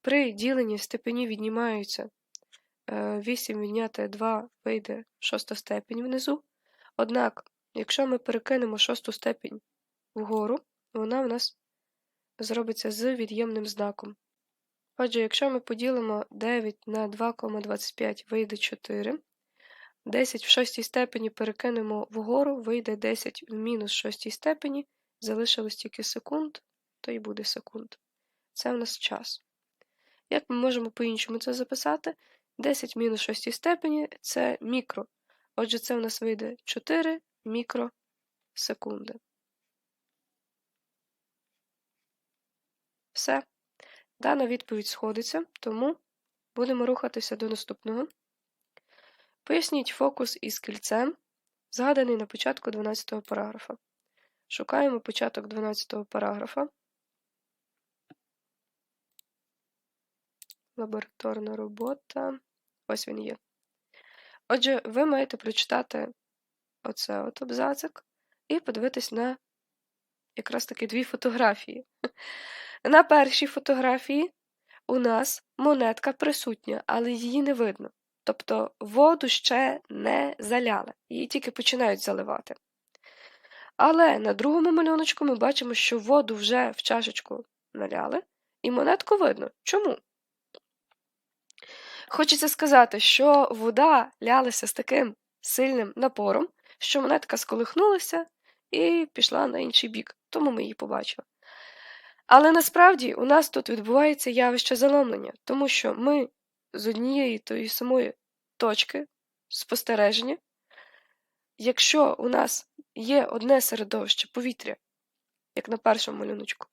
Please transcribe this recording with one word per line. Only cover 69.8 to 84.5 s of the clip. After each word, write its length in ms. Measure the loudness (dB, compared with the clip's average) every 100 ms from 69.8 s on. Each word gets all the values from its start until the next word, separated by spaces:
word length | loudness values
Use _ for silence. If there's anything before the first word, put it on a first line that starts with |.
| _ _ _ _ _ -12
якраз 300 | -6 -6 -6
таки 200 | -8 -4
дві 180 | -4
фотографії. 800 | -4 -4 -4 2 2 2 -6 -16 -16 _
<laughs> 120 | -10 _ -18 -16 -16 -16 -16 -6
На 180 | 8 8
першій 440 | 10 8 8 2 -2
фотографії 840 | -4 0 2 2 0 0 0 0 _ _ _ _ -20 _
у 120 | 0
нас 460 | 2 2 0 -4 _ 0
монетка 540 | 4 4 4 0 -4
присутня, 680 | -2 -2 -2 -4 -8 -6 -8 -2
але 260 | -2 0
її 300 | -4 -2 0
не 120 | 0
видно. 360 | 2 0 -2 -12 _ _ _
Тобто 460 | -4 -4 -2 -2 -2 _
воду 480 | -4 6 8 8 2
ще 520 | 0 2 2 2 -2 _
не 480 | -6 -2 0 -2 -6
заляли, 540 | -2 0 0 -2 -4 -16 _
її 180 | -8 -4
тільки 240 | -6 -6
починають 500 | -2 -2 2 2 0
заливати. 540 | -2 -4 -4 -6 -8 -16 _ _ _ _ -20 -20 -20 _ _ -20 -20 _
Але 420 | 6 8 6 6
на 160 | 0
другому 380 | 0 2